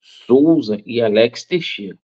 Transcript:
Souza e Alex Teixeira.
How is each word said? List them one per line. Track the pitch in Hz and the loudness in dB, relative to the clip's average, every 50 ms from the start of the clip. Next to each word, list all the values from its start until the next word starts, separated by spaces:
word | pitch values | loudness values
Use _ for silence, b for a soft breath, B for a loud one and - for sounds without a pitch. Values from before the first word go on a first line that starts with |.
Souza | _ _ - - - - 120 135 147 165 165 156 123 107 107 104 - | _ _ -20 -20 -2 2 2 4 4 4 2 2 0 -4 -6 -8 -8
e | - 113 117 | -6 -4 -2
Alex | 117 110 104 104 117 123 120 - - | 0 0 2 2 2 2 0 -8 -10
Teixeira. | _ 175 175 165 - - - 104 - 170 _ | _ -6 -6 -4 -6 -12 -12 -14 -16 -16 _